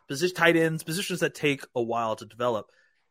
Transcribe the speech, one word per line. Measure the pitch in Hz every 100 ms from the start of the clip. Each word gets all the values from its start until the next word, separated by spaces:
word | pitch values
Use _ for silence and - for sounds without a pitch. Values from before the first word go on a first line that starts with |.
| -
position, | 139 180 180
tight | 170 165
ends, | 165 160
positions | - 170 196 175
that | 156
take | - 151 135 -
a | 127
while | 113 117 113 110
to | 107
develop, | 110 123 107 - _ _ _ _